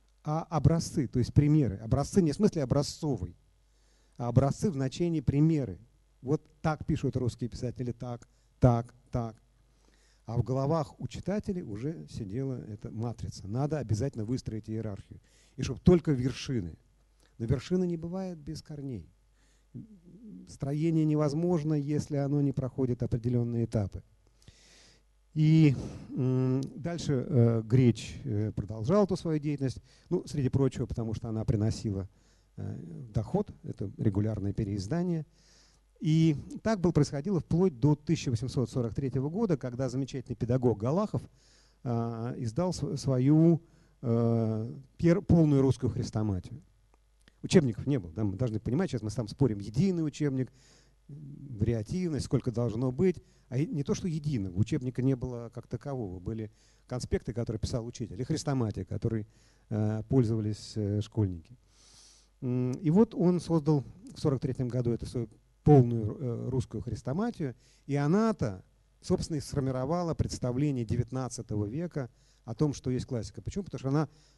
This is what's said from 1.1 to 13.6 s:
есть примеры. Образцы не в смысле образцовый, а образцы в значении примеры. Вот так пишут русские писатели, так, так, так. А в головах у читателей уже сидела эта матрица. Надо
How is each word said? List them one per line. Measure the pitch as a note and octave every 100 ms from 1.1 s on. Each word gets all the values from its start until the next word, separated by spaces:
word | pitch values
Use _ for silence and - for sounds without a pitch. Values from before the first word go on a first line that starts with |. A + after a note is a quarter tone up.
| B2+
есть | A2+
примеры. | - C#3+ D3+ A#2 G2
Образцы | A2+ B2+ C#3+ G3+
не | E3
в |
смысле | D3 G#3 E3
образцовый, | B2 C3+ C#3+ - D#3 A2+ F2+ - _ _ _ _ _ _ _ -
а | A#2+
образцы | A#2+ C3+ - G#3+
в |
значении | C3+ C3 - F3 D#3+
примеры. | B2 C#3 D#3+ D#3 A#2+ E2+ - _ _ _
Вот | B2+ D#3 - _
так | D#3+ D3+
пишут | - D3 C3+ -
русские | B2 - A#2+
писатели, | - B2 A2+ B2
так, | - B2 A#2+ - _ _ _
так, | B2+ A#2 A#2+ - _
так. | B2 A2+ A2 _ _ _ _ _ _ _ _ -
А | A#2+
в |
головах | A#2+ C3 C#3 D#3+ C#3+ -
у | C3
читателей | - - G#3 - F3+
уже | B2 G2+ C#3 D#3+ D3
сидела | - G#2 A2 C3+
эта | B2 - G#2 A#2
матрица. | A2 A#2 A2 - - F#2+
Надо | A#2+